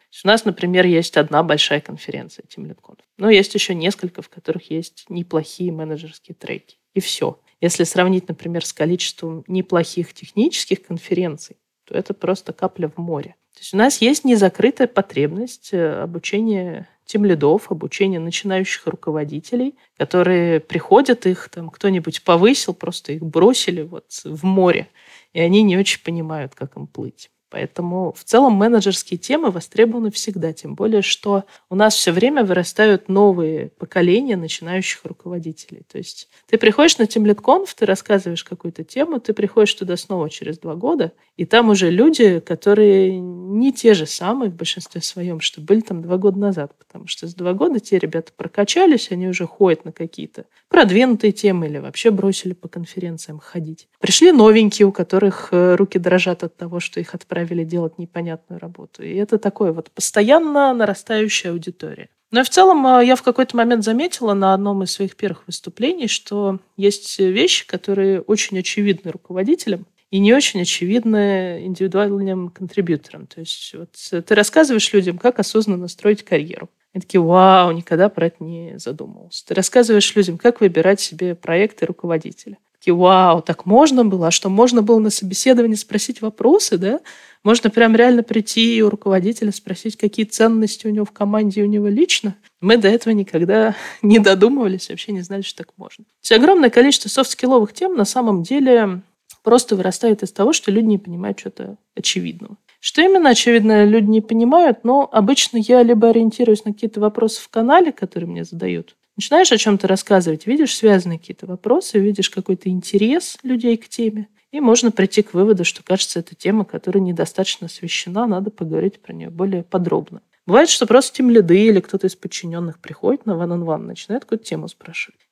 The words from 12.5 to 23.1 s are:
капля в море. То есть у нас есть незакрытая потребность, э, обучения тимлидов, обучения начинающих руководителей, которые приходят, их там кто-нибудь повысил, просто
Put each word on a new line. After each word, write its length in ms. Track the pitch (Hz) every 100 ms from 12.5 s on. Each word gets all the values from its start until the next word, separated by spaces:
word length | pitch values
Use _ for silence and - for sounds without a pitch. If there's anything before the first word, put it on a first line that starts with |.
капля 360 | - 185 - 160 160
в 20 |
море. 360 | 170 151 147 _ _ _
То 40 |
есть 140 | -
у 40 | 190
нас 240 | 254 285
есть 220 | 226 294 269
незакрытая 600 | 233 190 - 240 - 240
потребность, 840 | - 196 - 147 175 247 - -
э, 280 | 190 160 143
обучения 840 | 156 170 - 202 220 202 180 160 - _ -
тимлидов, 680 | 220 208 165 143 190 -
обучения 480 | 165 170 - 196 180
начинающих 680 | 165 - 196 190 190 - -
руководителей, 880 | 185 - 151 147 147 - 240 262 - _ -
которые 640 | - 180 180 180 170 160
приходят, 640 | - 175 - 214 277 240 190
их 240 | 180 -
там 200 | - 165
кто-нибудь 540 | - 202 185 160 -
повысил, 500 | - 170 202 285 -
просто 380 | 180 - - -